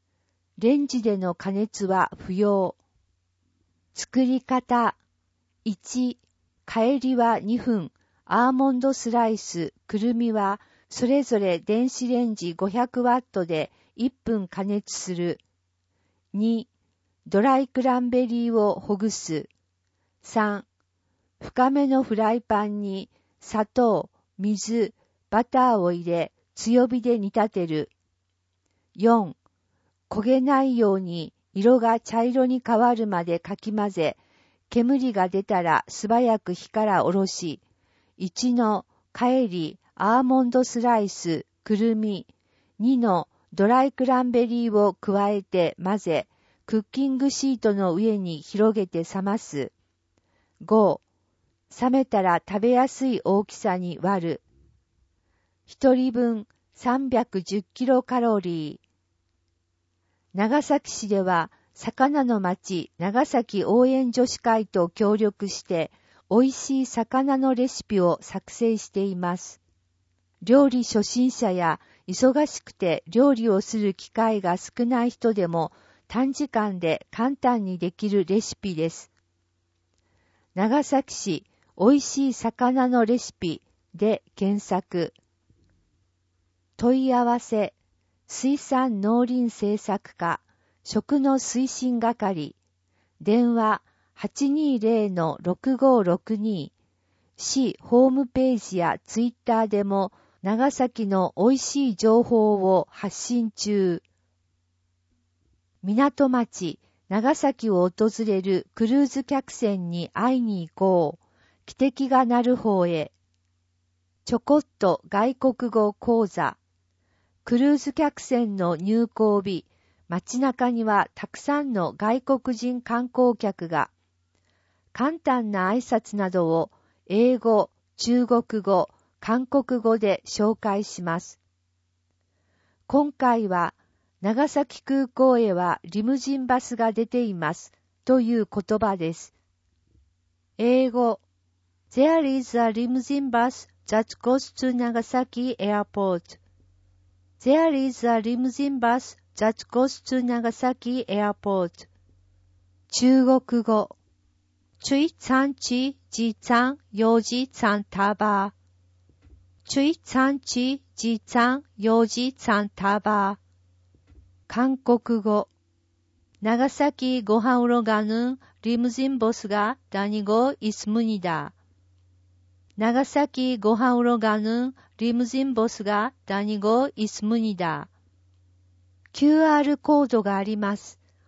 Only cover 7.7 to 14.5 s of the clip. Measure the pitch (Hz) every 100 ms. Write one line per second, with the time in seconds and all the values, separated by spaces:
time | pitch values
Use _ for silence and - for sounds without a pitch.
7.7 | 214 151 - _ _ - 208 247 254 269
8.7 | 254 269 269 233 240 226 214 - 175 156
9.7 | - - 208 233 233 240 214 196 208 _
10.7 | _ _ - 240 285 254 214 196 170 -
11.7 | 220 254 - 247 247 240 214 175 165 190
12.7 | 233 240 247 247 247 - 202 170 156 -
13.7 | _ _ - 254 - - 220 185